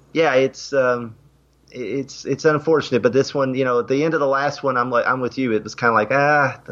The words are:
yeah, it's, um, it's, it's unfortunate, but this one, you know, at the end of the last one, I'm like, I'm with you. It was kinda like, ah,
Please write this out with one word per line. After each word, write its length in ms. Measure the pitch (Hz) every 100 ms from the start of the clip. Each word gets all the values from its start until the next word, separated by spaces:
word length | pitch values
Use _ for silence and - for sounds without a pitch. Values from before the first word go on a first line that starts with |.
| _
yeah, 220 | 151 156
it's, 380 | 131 135 - -
um, 420 | 139 127 120 117 110 _ _ _ _ _
it's, 540 | 123 104 135 135 -
it's 200 | - 139
unfortunate, 580 | 156 151 160 151 - 123
but 100 | 120
this 200 | 127 135
one, 200 | 147 135
you 100 | 127
know, 140 | 131 120
at 80 | 120
the 160 | 135
end 100 | 160
of 60 | 156
the 60 | 139
last 340 | 135 143 139
one, 140 | 135 127
I'm 140 | 123
like, 160 | 120 107
I'm 140 | 131
with 180 | 120 -
you. 140 | 131
It 100 | 107
was 100 | 110
kinda 180 | - 117
like, 180 | 113 104
ah, 480 | 139 143 147 135 - -